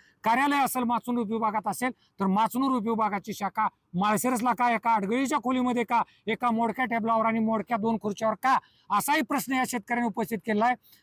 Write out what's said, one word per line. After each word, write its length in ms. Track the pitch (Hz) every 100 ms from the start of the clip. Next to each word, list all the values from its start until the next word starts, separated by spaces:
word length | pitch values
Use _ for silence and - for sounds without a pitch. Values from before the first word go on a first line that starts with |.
| _ _
कार्यालय 320 | 220 226 285 285
असेल, 260 | 262 262
माचनूर 420 | 247 233 - 240
उपविभागात 360 | 208 226 220 214 214
असेल, 240 | 190 254 - _ -
तर 60 | 196
माचनूर 460 | 190 226 240 269
उपविभागाची 600 | 254 214 226 214 202 -
शाखा 360 | 190 196 - 214 - _
माळशिरसला 580 | 175 202 214 247 247 247
का, 220 | 233 240
एका 200 | 226 233
अडगळीच्या 440 | 226 190 233 269 285
खोलीमध्ये 460 | 247 254 247 240
का, 180 | 233 240 202 _ -
एका 240 | 220 247
मोडक्या 340 | 226 233 214
टेबलावर 420 | 254 233 226 226 220
आणि 120 | 226
मोडक्या 380 | 220 220 196 233
दोन 220 | 220 226
खुर्च्यावर 320 | 214 202 220
का, 240 | 220 262 254 - _ -
असाही 300 | 202 - 302
प्रश्न 320 | 254 285 208
या 120 | 262 254
शेतकऱ्यांनी 380 | 240 - 240 240
उपस्थित 320 | 202 220 220
केलेला 260 | - 208
आहे. 100 | 233 247 _ -